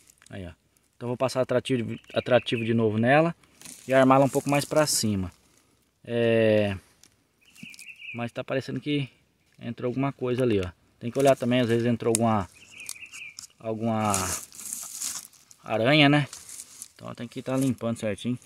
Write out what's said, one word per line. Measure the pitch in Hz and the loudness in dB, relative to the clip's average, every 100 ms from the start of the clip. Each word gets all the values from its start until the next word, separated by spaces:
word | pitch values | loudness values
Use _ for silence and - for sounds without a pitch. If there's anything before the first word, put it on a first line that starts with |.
| _ _ - | _ _ -16
aí, | 104 87 | -14 -14
ó. | - _ _ _ _ | -18 _ _ _ _
Então | 120 | -8
eu | |
vou | 123 | -4
passar | 127 131 | -2 0
atrativo, | 123 123 - 123 110 113 - | 0 0 0 -2 -2 -8 -6
atrativo | 117 - 120 - 120 | -4 2 2 2 -4
de | 113 | 0
novo | 113 110 107 | 2 2 2
nela | 120 147 165 - _ _ - - - | 4 4 2 -2 _ _ -20 -16 2
e | |
armar | 131 131 135 | 4 6 6
ela | |
um | 135 | 4
pouco | 139 139 | 2 0
mais | 143 | -2
pra | - 151 147 | 0 0 2
cima. | - 110 98 90 _ _ _ _ _ _ _ | 0 -2 -2 -6 _ _ _ _ _ _ _
É... | 120 117 117 113 110 107 101 95 _ _ _ _ _ _ _ - - - - - - | -6 0 2 4 6 4 2 -4 _ _ _ _ _ _ _ -20 -20 -20 -20 -18 -14
Mas | 117 120 | -10 -10
tá | - | -10
parecendo | - 135 135 131 | -6 -6 -4 -8
que | 147 143 131 _ _ _ _ _ | -4 -4 -4 _ _ _ _ _
entrou | 120 - 123 | -12 -6 -6
alguma | 131 139 | -2 -4
coisa | - 127 123 | -4 -4 0
ali, | 127 101 | 2 2
ó. | 87 - _ _ | 0 -10 _ _
Tem | 120 | -6
que | 135 | 2
olhar | 139 131 | 4 4
também, | 120 127 | 2 2
às | 113 | 4
vezes | 117 120 | 2 2
entrou | 117 120 | 0 0
alguma, | 113 113 107 92 - - - - - - - - - - _ | 2 2 2 0 -12 -20 -18 -16 -16 -18 -18 -18 -18 -20 _
alguma | 113 110 113 110 107 95 92 - - - - - - - - - - _ _ _ | -8 -4 -2 0 2 0 -2 -8 -12 -18 -14 -12 -12 -10 -10 -10 -16 _ _ _
aranha, | 110 110 123 151 143 | -6 0 4 6 6
né? | 147 135 - - - - - - | 4 0 -10 -18 -18 -20 -20 -20
Então | - 117 | -18 -16
tem | 120 120 | -14 -12
que | 131 | -12
tá | 131 131 | -4 -2
limpando | 135 113 113 113 | -2 -2 -6 -4
certinho. | 110 98 123 127 | -4 -4 -6 -8